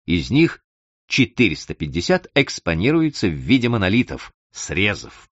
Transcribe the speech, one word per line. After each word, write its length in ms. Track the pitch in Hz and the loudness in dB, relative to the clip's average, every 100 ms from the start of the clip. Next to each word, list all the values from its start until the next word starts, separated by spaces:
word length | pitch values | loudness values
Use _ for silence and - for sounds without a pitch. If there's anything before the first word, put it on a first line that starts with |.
| - | -2
из 240 | 87 65 | -2 2
них 320 | 147 165 - _ _ _ _ - | 2 2 0 _ _ _ _ -4
четыреста 680 | - 127 - 104 73 - - | 0 0 2 0 0 -10 -8
пятьдесят 520 | 76 78 - 180 - | -4 -4 0 -2 0
экспонируется 960 | 143 139 - 87 82 120 160 156 - 98 | -2 -2 -4 -4 0 2 2 0 0 -2
в 60 | |
виде 360 | 71 65 131 117 | -2 2 2 2
монолитов, 640 | 117 92 120 - - - _ _ | 0 2 2 0 -6 -14 _ _
срезов 800 | - - 80 104 95 - - - | -16 -6 -2 -2 -2 -12 -20 -6